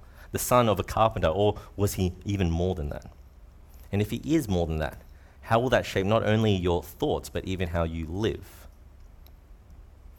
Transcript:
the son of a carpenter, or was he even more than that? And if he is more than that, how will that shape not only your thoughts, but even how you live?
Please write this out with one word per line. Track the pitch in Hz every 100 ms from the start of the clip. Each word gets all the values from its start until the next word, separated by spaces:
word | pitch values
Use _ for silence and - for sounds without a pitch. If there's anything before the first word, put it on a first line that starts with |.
| - - -
the | -
son | - 123 117
of | 95
a |
carpenter, | - 107 110 107 85
or | 92 104 101 - -
was | 98 -
he | 90 - 104
even | 98 87
more | 82 90 90
than | 73
that? | - - - - - - - - - -
And | 98
if | 104
he | 120
is | 123 160 117
more | 90 82
than | 78
that, | 73 - - - - -
how | - 117
will | 127
that | 117 104
shape | 101 98
not | 110
only | 98 110 110
your | 92 87 87
thoughts, | - - 147 78 -
but | 87 92
even | 92 90
how | 85
you | 82 82 80
live? | 92 107 - - - - - - - - - - - - - - - - - -